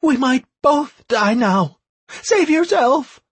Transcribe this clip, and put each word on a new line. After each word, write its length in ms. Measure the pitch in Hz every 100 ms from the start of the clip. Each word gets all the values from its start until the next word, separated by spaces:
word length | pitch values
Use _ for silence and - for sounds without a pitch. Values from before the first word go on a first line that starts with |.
We 160 | 320 262
might 280 | 262 262 - _
both 460 | 294 294 294 _ _
die 260 | 233 202
now. 440 | 226 220 190 165 - _ _ _ -
Save 280 | - 427 311
yourself. 720 | 311 339 403 247 285 262 - _